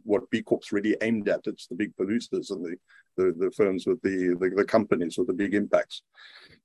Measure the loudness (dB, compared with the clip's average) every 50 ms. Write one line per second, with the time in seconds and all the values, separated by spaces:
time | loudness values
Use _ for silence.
0 | -2 -2 0 0 0 -2 -4 -4 0 0 0 0 0 -2 -4 0 0 0 0 2
1 | 0 0 0 0 2 0 0 0 -2 -6 -8 -8 -12 -10 -6 -4 -4 -6 -4 -4
2 | -2 -2 -2 -2 -4 -4 -4 -6 -4 -4 -6 -6 -6 -8 -8 -10 _ _ -20 -20
3 | _ _ _ 0 2 2 2 2 -2 -2 2 2 2 2 2 0 0 -2 -2 0
4 | 0 -2 0 2 2 2 2 2 0 0 2 0 2 4 4 2 4 4 2 0
5 | 0 -2 -2 -2 -2 -2 0 -2 0 0 0 0 0 2 0 0 0 -4 -10 -16
6 | -18 _ _ -20 -20 -20 -20 -20 -20 -20 -20 _ _